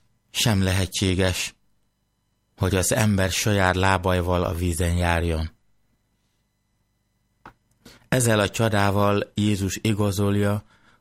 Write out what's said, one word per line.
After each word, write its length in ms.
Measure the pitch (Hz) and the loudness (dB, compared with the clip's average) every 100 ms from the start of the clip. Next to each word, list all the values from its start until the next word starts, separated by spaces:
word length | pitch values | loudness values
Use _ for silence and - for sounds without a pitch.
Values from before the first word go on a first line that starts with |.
| _ _ _ | _ _ _
sem 320 | - 123 98 | -4 0 2
lehetséges, 920 | 95 95 90 - 95 90 92 90 - - _ _ _ _ _ _ _ _ _ - | 0 0 -4 -2 -2 0 -2 -2 -8 -12 _ _ _ _ _ _ _ _ _ -4
hogy 180 | 95 92 | 0 0
az 160 | 90 | 0
ember 400 | - 107 98 95 | 0 0 0 0
saját 440 | - 110 101 92 90 | -2 -2 2 2 2
lábaival 680 | 95 95 92 90 87 90 | 2 0 0 0 0 0
a 100 | 90 | -2
vízen 420 | 85 90 82 87 87 | -2 -4 -2 -2 0
járjon. 540 | 87 85 85 80 80 - _ _ _ _ _ _ _ _ _ _ _ _ _ _ _ _ _ _ - _ _ _ - - - | 0 0 -2 -4 -6 -12 _ _ _ _ _ _ _ _ _ _ _ _ _ _ _ _ _ _ -20 _ _ _ -20 -14 -2
Ezzel 320 | 127 117 107 | 0 4 4
a 100 | 98 | 2
csodával 840 | - 113 101 101 98 101 101 - | 0 0 2 2 2 2 0 -2
Jézus 460 | - 104 101 95 - | -2 0 0 -2 -2
igazolja, 840 | 110 104 104 98 101 101 101 107 - _ _ _ | -2 0 -2 0 0 0 0 -2 -8 _ _ _